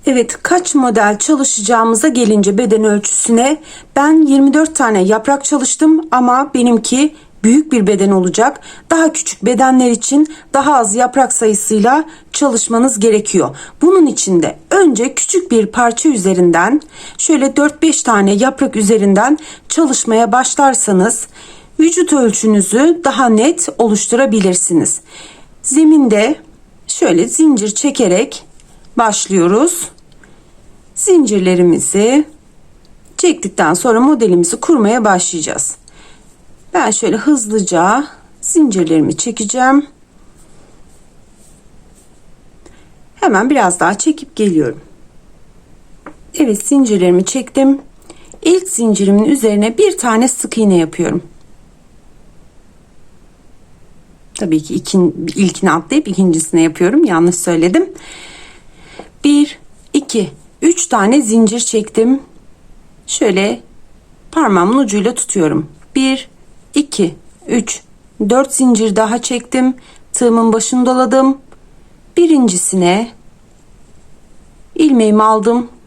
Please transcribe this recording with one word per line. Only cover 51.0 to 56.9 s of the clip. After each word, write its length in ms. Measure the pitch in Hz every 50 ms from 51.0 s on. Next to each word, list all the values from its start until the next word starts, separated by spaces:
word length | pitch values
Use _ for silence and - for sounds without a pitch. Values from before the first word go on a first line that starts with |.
| 170 160 - 175 - - - - - - - - - - - _ _ - - - _ - - - - - - - - - _ - _ - _ - _ _ _ - - - - - - - _ _ _ - - - - _ - - - - - - - _ - _ - - _
Tabii 280 | - 214 175 160 156 156
ki 100 | - 180
ikin-, 520 | 180 175 - - 190 180 170 - - 170 170 -
ilkini 360 | - 202 180 175 - - 185
atlayıp 360 | 151 170 170 - 262 302 302
ikincisine 540 | - 180 180 190 185 160 160 156 - - 165
yapıyorum. 420 | 165 165 156 - 175 180